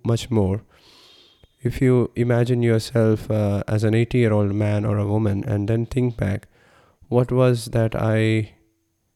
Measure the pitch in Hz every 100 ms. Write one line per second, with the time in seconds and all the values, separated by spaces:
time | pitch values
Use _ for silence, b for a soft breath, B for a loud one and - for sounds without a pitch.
0 | - 113 - 113 95 101 - b b b
1 | b b b b b _ 123 120 131 127
2 | 117 - 120 120 120 123 117 113 - 117
3 | 110 110 - 107 104 101 - 107 107 110
4 | 117 123 113 107 101 101 107 104 107 104
5 | 104 107 110 98 - 104 101 113 117 -
6 | 123 117 104 98 - b b b b b
7 | - 120 127 127 127 120 117 117 113 -
8 | 110 110 110 110 104 _ _ _ _ _
9 | _